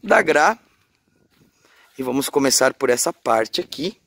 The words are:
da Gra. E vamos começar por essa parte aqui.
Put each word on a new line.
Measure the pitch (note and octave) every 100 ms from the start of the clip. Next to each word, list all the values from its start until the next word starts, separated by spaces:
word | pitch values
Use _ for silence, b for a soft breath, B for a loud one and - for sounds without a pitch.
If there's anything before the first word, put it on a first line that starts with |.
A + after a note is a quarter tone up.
da | G#3 D3+
Gra. | - D3 D#3+ A3+ _ _ _ _ _ _ _ _ _ _ b b b -
E |
vamos | C3 B2+ C3+
começar | D3 C#3 - C3
por | - C3
essa | B2 -
parte | - - A2+ A2+ -
aqui. | - - D#3+ -